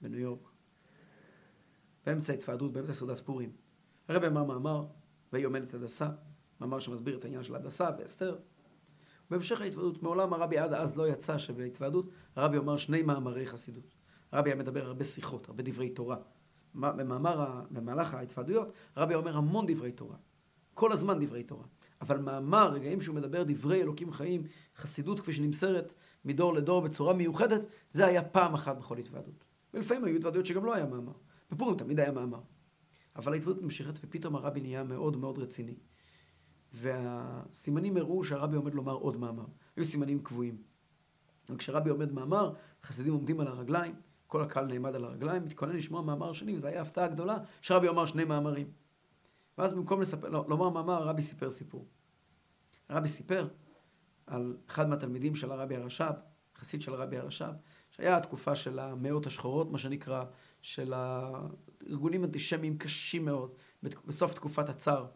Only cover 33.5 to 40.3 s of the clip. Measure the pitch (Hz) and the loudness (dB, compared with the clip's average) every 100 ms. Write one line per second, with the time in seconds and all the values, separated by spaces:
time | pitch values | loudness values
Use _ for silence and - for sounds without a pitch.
33.5 | 190 165 - 147 151 - 165 160 143 135 | -2 -2 -4 -8 -8 -10 -6 -4 -2 -2
34.5 | 139 131 131 131 127 156 131 135 135 123 | -4 -4 -4 -4 -2 0 0 -4 -4 -6
35.5 | - 117 123 - _ _ - _ _ _ | -8 -10 -12 -18 _ _ -20 _ _ _
36.5 | _ _ 117 127 127 123 120 123 123 - | _ _ -6 -4 -2 -4 -6 -8 -10 -12
37.5 | - - 147 196 185 151 185 147 143 151 | -8 0 0 2 2 2 0 0 0 2
38.5 | 147 143 143 135 135 143 120 120 117 110 | 0 0 -2 -2 -2 -2 -2 -4 -6 -10
39.5 | - - - 156 147 139 143 147 | -16 -12 -4 0 0 0 0 -2